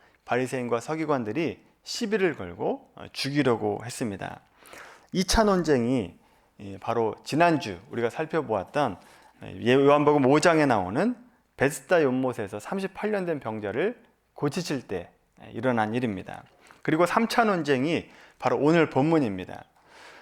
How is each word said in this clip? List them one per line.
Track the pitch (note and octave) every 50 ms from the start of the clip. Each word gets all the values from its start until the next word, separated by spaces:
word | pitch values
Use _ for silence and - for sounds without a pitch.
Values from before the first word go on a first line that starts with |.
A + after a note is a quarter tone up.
| _ _ _ _ _
바리새인과 | - A#2+ B2 C3 B2 C3+ B2+ B2 A#2 A#2+ A2+
서기관들이 | - - D#3+ D#3+ D#3+ D3 D3 C3 A2+ G#2 A2+ D#3 E3+ A#2+ F#2 - _ _ _ _ -
시비를 | - - - A#3+ G3+ G#3+ G3+ F#3+ E3+ C3
걸고, | - G2 F2 F2 G2+ C3 F3+ B3+ C#4 - _ _
어, | - - -
죽이려고 | - - - C3+ C#3+ D3 C3+ C3 A#2 G#2 G#2+ G#2 G2+ - A2+
했습니다. | A#2 - - B2+ G#2+ G2 F#2 G2 F2+ F2 - _ _ _ _ - - - - - - - - _ -
이 | - F3 F#3
차 | - - A#3 A3
논쟁이, | G#3 F#3+ F3+ D#3+ D3 D3 B2 A2+ A#2+ C3+ B2 F#2+ E2+ - _ _ _ _ _ _ _ _ -
예, | G2+ G2 G2
바로 | F#2 - A#2 A2+ A#2 A2+ G#2+ - - -
지난주 | - C#3 D3+ E3+ F3 D#3+ C#3 - A2 F#2 F2 - -
우리가 | A2 A#2 A#2 A2+
살펴보았던, | - - D#3+ D#3 - D#3+ C3+ A2 G#2+ G2 F2+ - - D3 C#3+ A#2 F#2 - - - - - - - _ - G#2+
예, | G#2 F#2+ F#2+ G2+ A#2 B2+
요한복음 | C#3 C#3 C#3+ C#3+ D3 D3 D3 D3 D3 C3
오 | B2+ C#3+ D#3
장에 | D3+ F3+ E3 D#3 D3
나오는 | C#3 A#2 G2+ F2+ F2+ G#2 C#3+ G3 B3 B3 - - _ _ _ _ _ _
베스다 | - B2 C#3+ D3 - - - F#3 E3+ D3+
연못에서 | C3 B2+ C3 C3 B2+ A#2 - G#2+ G2 G#2+ G#2
삼십팔 | - - F#3+ G3 F#3+ F3+ - - - G#3+
년 | G#3 G3 F#3
된 | E3+ D#3+ C3+
병자를 | - A2+ A2 G#2+ G#2 G2 G2 C3 F3 A3 B3 - _ _ _ _ _ _ _
고치실 | - D3 D3 - F#3 E3 - D#3 B2+ -
때, | - G2+ F2 - - _ _ _ _ _ -
예, | - A2
일어난 | A2+ A2+ A2+ C3 A#2+ A2+ G#2+ G#2+ A2+
일입니다. | B2+ B2+ A2+ G2 F2+ - - - - - _ _ _ _ - - _ -
그리고 | - D3+ D#3+ F3
삼 | E3+ - A3+ A3+
차 | A3 - B3+ A3+
논쟁이 | G#3+ G3 E3+ D3 D3 C#3 B2 C3+ E3 E3 G#2+ - - - - - - _
바로 | - - B2+ B2+ A#2
오늘 | C3+ D3+ E3+ E3+ D3+ -
본문입니다. | - C3 C#3 D#3+ E3 D#3+ C3+ G#2+ G2 F#2 F2 - - - - _ _ _ _ _ - - - - - -